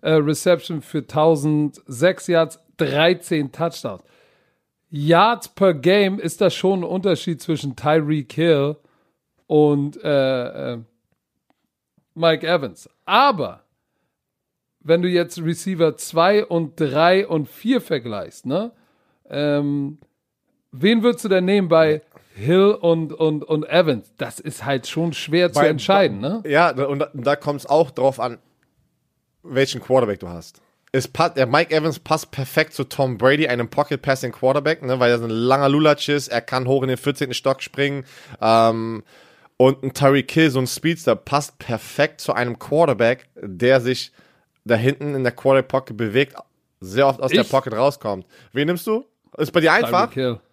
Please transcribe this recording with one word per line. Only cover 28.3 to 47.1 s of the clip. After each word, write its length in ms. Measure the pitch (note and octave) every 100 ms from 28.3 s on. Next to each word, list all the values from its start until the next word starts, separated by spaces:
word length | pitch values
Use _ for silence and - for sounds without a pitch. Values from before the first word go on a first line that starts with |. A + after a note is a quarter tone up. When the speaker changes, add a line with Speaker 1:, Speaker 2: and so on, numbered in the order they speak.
| A#2 _ _ _ _ _ _ _ _ _ _
Speaker 2:
welchen 360 | - A#2+ C3+ B2+
Quarterback 380 | - C3 A#2 G2
du 80 | F2+
hast. 320 | E2+ - _ _ _ _
Es 140 | C3+ C3
passt, 300 | - E3 E3+
der 100 | A#2+
Mike 260 | C#3 E3+
Evans 280 | D#3+ D#3 C#3
passt 320 | - D#3+ -
perfekt 400 | - C3+ - D#3
zu 100 | -
Tom 320 | - - C3+ A2+
Brady, 280 | B2 C#3 D#3
einem 220 | B2 A#2
Pocket-Passing-Quarterback, 1120 | - D3 C#3 - C3+ B2+ - B2+ C#3+ C#3+ D#3+
ne, 160 | C3 C3
weil 140 | A#2+
er 60 | A#2+
so 60 |
ein 60 | A#2
langer 380 | A2 B2 C3+ C#3
Lulatsch 400 | C#3+ D#3 C#3+ -
ist, 180 | D3 C3+
er 120 | A#2+
kann 260 | - B2+ B2+
hoch 160 | C3+
in 60 | C3
den 80 | B2+
vierzehnten 380 | - C3+ C3+
Stock 280 | B2 C3+ C3
springen, 420 | - - C#3 C#3 C3 - - C3
ähm, 640 | A2 A2+ A2+ A2+ A2+ A2+ - _ _ _ _ _
und 260 | C3 C3
ein 80 | C3+
Tyreek 380 | - C#3+ C#3 B2+
Hill, 180 | - D#3+
so 80 | C3
ein 80 | B2+
Speedster, 480 | - D#3+ E3 -
passt 440 | A2 - C#3 D3 _
perfekt 640 | - C#3+ - - D3+ -
zu 100 | -
einem 260 | B2+ B2 A#2
Quarterback, 720 | - D3 E3 A2+ A#2 B2+ _ -
der 440 | G2+ F2+ A#2+ C3
sich 300 | A#2+ B2+ - _ _ _ _ _
da 100 | -
hinten 400 | A#2 B2 C#3+ D3
in 80 | C#3
der 100 | B2+
Quarterback-Pocket 640 | A#2+ C3+ C3+ C3 C3+ C3 G#2+
bewegt, 380 | A2+ G#2+ C#3 - - _ _ _
sehr 260 | F#2 G#2
oft 140 | C#3